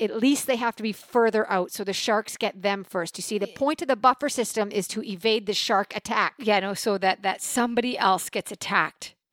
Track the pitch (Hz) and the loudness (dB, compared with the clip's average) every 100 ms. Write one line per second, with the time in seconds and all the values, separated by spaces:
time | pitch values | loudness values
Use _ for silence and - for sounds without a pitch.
0 | 214 226 254 285 - 240 233 220 220 - | -4 2 4 4 2 0 0 -2 -6 -6
1 | - 247 226 214 220 190 180 - 196 185 | -2 4 4 4 2 0 0 -4 -4 -2
2 | - 214 220 - 214 190 196 196 185 190 | 0 0 0 -4 -4 -2 -2 -2 -4 -4
3 | 165 - - 208 196 - 277 311 302 247 | -4 -6 -4 -4 -4 -2 0 0 0 4
4 | 254 269 294 - 220 220 208 196 180 214 | 4 4 0 -2 -2 -2 -2 -2 -4 -6
5 | 220 185 220 220 202 196 - 202 202 214 | -6 -4 0 0 0 -4 0 0 0 -6
6 | - 220 175 - 220 202 196 190 226 196 | -4 0 0 -2 2 2 2 -4 -2 0
7 | 190 185 190 - - 247 240 233 247 247 | 0 0 -2 -4 -4 -2 0 0 -2 0
8 | 196 190 - 214 - 202 - 196 156 - | 2 2 0 -6 -8 -10 -2 0 0 -4
9 | - _ _ | -18 _ _